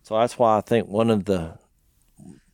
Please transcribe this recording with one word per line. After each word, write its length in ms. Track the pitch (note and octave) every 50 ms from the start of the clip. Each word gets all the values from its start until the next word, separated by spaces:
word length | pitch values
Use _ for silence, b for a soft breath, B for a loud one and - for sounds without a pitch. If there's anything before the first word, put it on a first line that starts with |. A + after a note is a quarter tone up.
| B
So 140 | - G#2+
that's 220 | A2 A#2 A#2+ - -
why 180 | B2 A2+ G#2+
I 40 | G#2
think 260 | G2 - A#2+ A2+ G2+
one 240 | - F#2+ G#2 A2+ A2+
of 140 | A2+ G#2 F2
the 340 | - G2 F2+ E2 E2 E2+ - _ _ _ _ _ _ _ _ _ _ _ - - - - - _ _